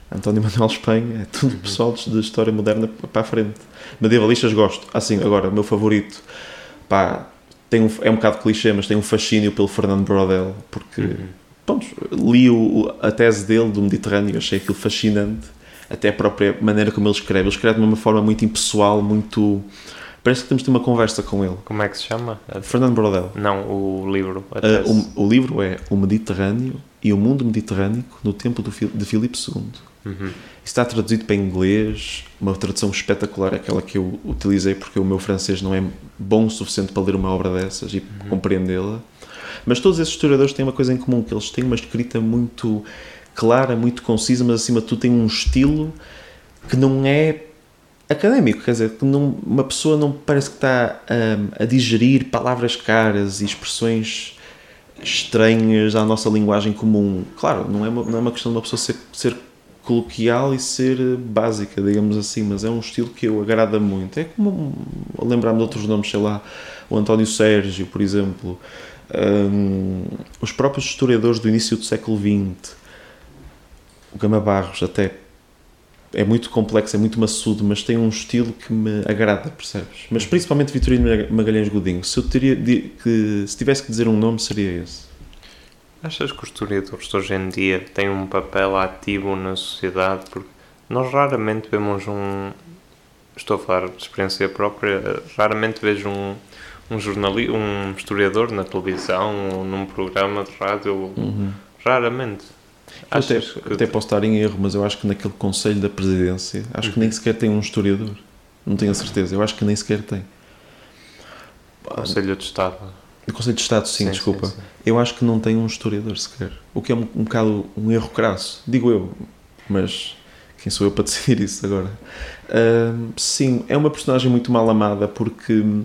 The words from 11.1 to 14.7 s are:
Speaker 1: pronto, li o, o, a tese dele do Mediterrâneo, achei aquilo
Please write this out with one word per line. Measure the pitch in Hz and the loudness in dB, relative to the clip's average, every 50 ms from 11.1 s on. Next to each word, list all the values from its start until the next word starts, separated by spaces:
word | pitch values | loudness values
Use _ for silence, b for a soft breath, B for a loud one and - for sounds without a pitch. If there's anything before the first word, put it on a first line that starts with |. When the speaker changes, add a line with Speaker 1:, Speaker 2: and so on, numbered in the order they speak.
| - - 95 92 92 - - _ - _ _ | -4 -6 -8 -12 -16 -18 -20 _ -20 _ _
Speaker 1:
pronto, | - - 269 - - - - - - - | -4 -2 -2 -4 -6 -10 -12 -10 -6 -4
li | - - 113 120 123 127 123 | 0 4 6 6 8 8 8
o, | 120 | 8
o, | 117 113 107 - 98 107 - - - | 6 4 4 4 2 2 0 -2 -2
a | - 110 104 | -2 -2 2
tese | - 120 117 110 101 98 | 4 4 4 4 2 2
dele | 98 113 113 117 113 | 2 4 4 4 2
do | 104 101 101 | 2 2 2
Mediterrâneo, | 101 98 - - 101 98 101 101 104 95 - | 2 2 0 0 0 0 0 0 0 -2 -2
achei | - - - 95 | -2 -2 -2 -2
aquilo | - - | -2 -2